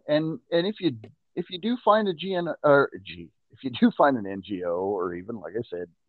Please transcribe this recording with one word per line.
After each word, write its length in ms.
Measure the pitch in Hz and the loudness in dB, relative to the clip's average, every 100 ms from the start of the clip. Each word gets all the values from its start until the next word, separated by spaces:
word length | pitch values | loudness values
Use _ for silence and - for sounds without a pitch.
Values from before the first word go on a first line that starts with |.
| - | 0
and, 320 | 151 160 160 _ | 0 0 -6 _
and 160 | 170 185 | 0 0
if 80 | 214 | -2
you, 180 | 170 113 107 _ _ - | -2 -2 -8 _ _ -10
if 100 | 175 | -8
you 80 | - | -6
do 180 | 208 247 | -4 0
find 240 | 220 214 202 | 4 4 2
a 60 | |
G 220 | 156 185 180 | -2 -4 -4
N, 140 | 175 - | -4 0
or 280 | 147 139 127 - | 4 6 4 -2
G, 260 | 95 85 85 _ _ | -14 -16 -16 _ _
if 120 | _ | _
you 80 | 131 | -10
do 200 | 117 233 - | 2 2 4
find 200 | 147 127 | 2 2
an 100 | 98 | -2
N 160 | 98 95 | -8 -8
G 180 | 95 | -6
O, 60 | 87 85 | -2 -2
or 400 | 98 101 90 87 | -2 -2 -4 -6
even, 240 | 95 113 | -10 -12
like 140 | 82 104 | -8 -8
I 60 | 120 | -8
said, 180 | 87 87 _ | -10 -10 _